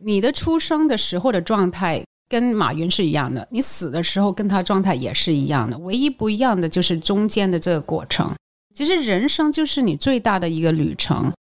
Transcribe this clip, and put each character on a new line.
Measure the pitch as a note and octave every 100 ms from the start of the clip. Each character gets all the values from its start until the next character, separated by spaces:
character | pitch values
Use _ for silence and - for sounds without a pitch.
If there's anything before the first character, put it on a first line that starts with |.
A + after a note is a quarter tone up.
你 | G#3+ G3+
的 | A3+
出 | D4 - D#4+
生 | - D#4 D#4
的 | A3+
时 | - F3+
候 | A#3
的 | G3+
状 | E3 G#3+ F3+
态 | F3 F3+ D#3 - _ _
跟 | A#3
马 | B3 G#3+ C#3+ D3+
云 | E3
是 | F3+
一 | E3+
样 | D3+ B2+
的， | B2+ -
你 | A#3
死 | C4 - D#3+
的 | D3 E3+
时 | G3
候 | G3+
跟 | F#3+ G#3
他 | G3
状 | F3+ G3
态 | F#3+ C3+
也 | B2+ C3+
是 | -
一 | D3 C#3
样 | D3 A2+
的， | A#2+
唯 | F3 A#3
一 | C#4+
不 | C4+ G#3+
一 | G#3
样 | C4 G3
的 | E3
就 | F#3
是 | F3 E3
中 | - G3+ G#3+
间 | A3 F#3+
的 | F3
这 | D#3+
个 | E3
过 | - D#3 C3+
程。 | - - - - _ _ -
其 | D4
实 | F4+
人 | B3 F#3 C4+
生 | - D4+
就 | D4+ D4+
是 | -
你 | A#3 D3+
最 | - B3+
大 | A3 F#3+
的 | F3
一 | D#3+
个 | E3
旅 | D#3 D#3+ -
程， | - - C3 -